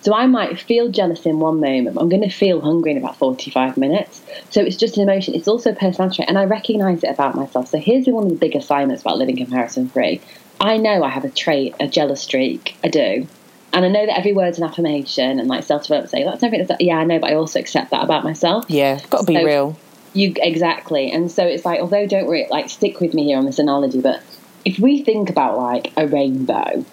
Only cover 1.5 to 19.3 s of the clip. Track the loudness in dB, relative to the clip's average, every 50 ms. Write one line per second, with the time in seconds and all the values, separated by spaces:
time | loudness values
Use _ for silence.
1.5 | 2 2 0 0 0 0 0 -2 -2 0 2 2 2 2 2 0 0 0 2 2
2.5 | 2 2 0 0 0 2 2 0 -2 -2 -4 -6 -4 -2 -2 -2 -2 -4 -8 -4
3.5 | -2 0 0 0 0 0 0 2 0 0 -2 -4 -12 -20 -18 -18 -18 -18 -16 -2
4.5 | 0 0 2 2 0 0 -2 0 2 2 2 2 2 0 0 -4 -4 -2 0 0
5.5 | 0 2 0 -2 -2 0 -2 -2 0 0 -2 -2 0 -4 -2 0 2 2 2 2
6.5 | 0 -2 -2 -2 -2 0 2 0 0 0 0 -4 0 0 -2 0 0 -2 -6 -2
7.5 | -4 -4 -4 -2 -4 -2 2 2 2 4 4 2 2 2 0 0 0 0 0 0
8.5 | 0 -4 -2 0 0 0 2 0 -2 -2 -2 -2 -2 0 0 -2 -2 -4 -4 -4
9.5 | -2 -2 -2 -2 -2 -4 -4 -2 -2 -2 0 0 -2 -4 -8 -18 -20 -20 -20 -20
10.5 | -6 -2 0 2 2 2 2 2 2 2 0 0 -2 -4 -6 -6 -6 -4 -2 0
11.5 | 0 0 0 -2 -4 -4 -6 0 0 0 0 0 -2 -4 -4 -4 -2 0 0 0
12.5 | -2 -6 -8 -12 -10 -4 -6 -2 0 2 2 2 0 -2 -4 -6 -12 -20 -20 -20
13.5 | -20 -20 -14 -4 -2 0 2 2 2 2 2 0 0 0 0 2 2 2 0 0
14.5 | 0 -2 -6 -6 -2 -2 -2 0 0 -2 -4 -4 -2 -2 0 0 0 0 0 -2
15.5 | -2 -2 -2 -2 -2 -2 0 0 -2 -2 0 -2 -4 -2 -2 -2 -2 0 -2 0
16.5 | 0 0 0 -2 0 2 2 2 4 2 2 2 2 2 2 2 0 0 0 0
17.5 | -2 -4 -4 -2 -4 -4 -2 -2 -2 -2 0 0 0 0 0 -2 -2 0 0 0
18.5 | 0 0 -2 -2 0 2 2 2 0 -2 -2 -2 -2 0 2 2